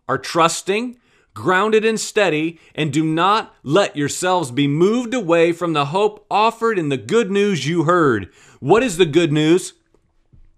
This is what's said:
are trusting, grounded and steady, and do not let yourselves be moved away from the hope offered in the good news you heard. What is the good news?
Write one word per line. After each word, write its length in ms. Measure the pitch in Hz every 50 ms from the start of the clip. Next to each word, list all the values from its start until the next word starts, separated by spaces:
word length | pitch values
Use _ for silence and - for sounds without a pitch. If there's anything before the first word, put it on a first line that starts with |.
| _ -
are 100 | 135 131
trusting, 800 | - - - 170 160 165 - - - 185 196 220 247 247 233 _ _ _ _ _ _ _ -
grounded 500 | 104 107 170 185 185 208 220 214 220 214
and 140 | 226 220 208
steady, 600 | - - - 214 202 175 156 151 160 170 165 - _ _ _
and 160 | - 160 151
do 120 | 131 156 160
not 500 | 160 156 165 175 190 208 220 190 - _ _ -
let 320 | 127 156 196 190 - -
yourselves 560 | 139 143 139 - - 180 185 185 180 160 120
be 160 | 120 135 143 143
moved 440 | 143 156 180 202 226 254 247 220
away 380 | 254 254 190 160 170 170 165 175
from 220 | 165 165 175 170
the 140 | 156 147 143
hope 380 | 139 165 196 214 214 208 - _ -
offered 480 | 175 202 220 226 220 - 226 226 220 185
in 120 | 160 143
the 60 | 139
good 340 | 120 104 110 196 233 226 180
news 360 | 196 202 202 208 190 139 120
you 180 | 147 175 170 147
heard. 480 | 165 180 175 160 135 117 101 92 - _ _ _ _ - -
What 240 | - 139 190 233 262
is 140 | 240 165 180
the 80 | 185
good 260 | 151 139 175 170 151
news? 420 | 147 151 151 156 175 185 - - - _ _ _ _ _ _ _ _ _ _ _ _ - - _ _